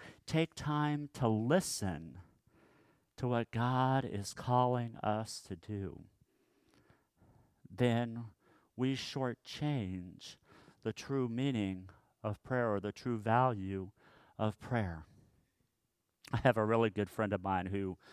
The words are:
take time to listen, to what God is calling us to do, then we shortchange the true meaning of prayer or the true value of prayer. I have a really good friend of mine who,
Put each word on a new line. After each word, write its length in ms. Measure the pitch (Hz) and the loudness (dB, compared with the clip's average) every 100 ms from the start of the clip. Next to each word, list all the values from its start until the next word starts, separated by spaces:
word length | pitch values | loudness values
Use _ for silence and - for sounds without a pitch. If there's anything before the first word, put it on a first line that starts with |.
| - - | -14 -16
take 300 | - 156 165 | -2 0 0
time 560 | - - 147 151 147 147 | -2 -2 2 2 0 -4
to 140 | - 120 | 0 2
listen, 880 | 110 113 175 - - 98 78 80 95 - _ _ _ _ _ _ _ _ - | 4 4 2 2 -2 -2 -4 -8 -16 -20 _ _ _ _ _ _ _ _ -4
to 120 | 123 | 0
what 220 | 120 117 | 0 0
God 580 | 117 120 127 131 135 127 | 0 2 2 4 2 0
is 240 | 101 98 | -4 -6
calling 640 | - - 123 127 123 117 110 | -6 2 4 4 2 -2 -4
us 380 | 104 107 110 - - | -2 -2 -4 -10 -12
to 80 | 90 | -12
do, 460 | - 104 92 - - _ _ _ _ _ _ _ _ _ _ _ - - _ _ - | -8 -6 -6 -10 -18 _ _ _ _ _ _ _ _ _ _ _ -20 -20 _ _ -12
then 500 | 98 123 117 120 117 113 - _ _ _ - | 2 4 4 0 -4 -10 -14 _ _ _ -2
we 180 | 131 | -2
shortchange 1400 | 131 - 139 127 117 - - 147 143 95 92 90 - - - _ - - _ | 0 -4 -4 -4 -4 -10 -4 -2 0 -2 -6 -8 -14 -18 -20 _ -20 -20 _
the 100 | 113 | -6
true 360 | - - 139 123 | -6 -4 -2 0
meaning 600 | 117 139 120 98 92 95 - _ _ | 0 0 2 0 -2 -10 -20 _ _
of 200 | 110 101 | -6 -4
prayer 320 | - 127 117 | -2 0 2
or 60 | 101 | 2
the 120 | 101 | -2
true 260 | - 127 113 | -4 -4 -2
value 720 | 104 117 131 107 95 98 92 - - - - - | 4 6 4 2 -4 -4 -6 -14 -20 -20 -18 -2
of 220 | 107 - | -2 -2
prayer. 460 | - 120 98 82 - - - _ _ _ _ _ _ _ _ _ - | -2 0 0 -4 -12 -20 -20 _ _ _ _ _ _ _ _ _ -6
I 80 | 110 | 2
have 140 | 135 113 | 4 4
a 80 | |
really 260 | 107 113 113 | 4 4 4
good 180 | 101 101 | 2 -2
friend 240 | - 107 | -2 0
of 100 | 98 | 0
mine 240 | 95 95 90 | 0 -2 -2
who, 300 | 98 95 92 - | -2 -4 -6 -14